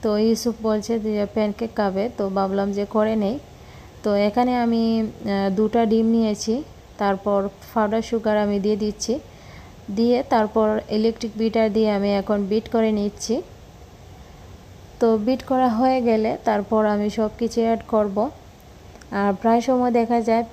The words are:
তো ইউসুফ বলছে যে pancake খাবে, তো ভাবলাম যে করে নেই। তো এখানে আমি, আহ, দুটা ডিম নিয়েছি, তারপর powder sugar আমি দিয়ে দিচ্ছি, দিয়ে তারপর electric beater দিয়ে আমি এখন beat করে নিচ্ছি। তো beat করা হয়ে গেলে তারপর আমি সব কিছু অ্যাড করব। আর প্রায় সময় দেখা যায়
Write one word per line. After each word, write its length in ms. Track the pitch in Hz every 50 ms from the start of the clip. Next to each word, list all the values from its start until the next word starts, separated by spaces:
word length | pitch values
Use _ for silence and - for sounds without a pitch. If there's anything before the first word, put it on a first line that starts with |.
| -
তো 140 | 226 208
ইউসুফ 380 | 208 214 226 226 220 - 240 220 226 220
বলছে 360 | 220 214 214 202 - 233 226
যে 260 | 208 220 214 208 202 202 -
pancake 360 | 220 214 208 202 - 233 226 -
খাবে, 320 | - 208 196 185 190 202 247 247
তো 120 | - 208 196
ভাবলাম 440 | 190 196 196 190 190 196 196 202 202
যে 120 | 202 208
করে 320 | 202 - 220 214 220 220
নেই। 220 | 220 208 190 226 294 - - - - - - - - - - - - -
তো 120 | 214 202
এখানে 420 | 202 202 214 208 240 247 247 247
আমি, 440 | 247 240 233 233 226 226 226 226 226
আহ, 500 | 220 220 - - - 208 202 196 196 196
দুটা 360 | 190 190 214 214 - 233 233
ডিম 200 | 220 220 226 226
নিয়েছি, 560 | 226 226 226 226 220 208 202 - - 220 262 311 - - - - - - -
তারপর 500 | 208 202 196 190 - 208 202 202 196 202 196 - - - -
powder 280 | 226 214 202 208 226 220
sugar 360 | - - 226 214 220 214 208
আমি 220 | 208 208 208 202
দিয়ে 160 | 185 208 214
দিচ্ছি, 420 | 202 214 208 208 - - - 220 311 - - - - - - - - - - - - - -
দিয়ে 320 | 202 196 233 240 240 247 277
তারপর 580 | - 269 233 214 208 214 226 220 214 214 214 - -
electric 420 | - 214 220 226 226 - - 226 208
beater 360 | 214 226 226 208 226 220 220 202
দিয়ে 180 | 220 220 214
আমি 240 | 208 196 196 202 202
এখন 280 | 196 190 - 214 208 202
beat 260 | 190 208 220 220 -
করে 240 | - 233 226 220 214
নিচ্ছি। 500 | 208 202 208 202 - - - 220 285 370 - - - - - - - - - - - - - - - - - - - - - - - - - - - - - - -
তো 160 | - 226 226
beat 260 | 220 208 220 262 254 -
করা 260 | - 269 254 254 254
হয়ে 320 | 226 220 254 262 262 262
গেলে 360 | 240 233 226 220 214 220 262 - -
তারপর 420 | - 214 208 202 - 226 220 214
আমি 240 | 214 208 208 208 208
সব 200 | 202 - 220 214 208 -
কিছু 220 | 240 220 - 240
অ্যাড 200 | 226 226 226 220 - -
করব। 420 | - 214 214 208 196 208 214 285 - - - - - - - - - - - - - - - -
আর 240 | - 202 202 202 196
প্রায় 260 | 190 - 226 226 240
সময় 300 | 233 269 262 247 247 247
দেখা 300 | 233 240 233 226 240 233
যায় 240 | 220 226 226 226 233 226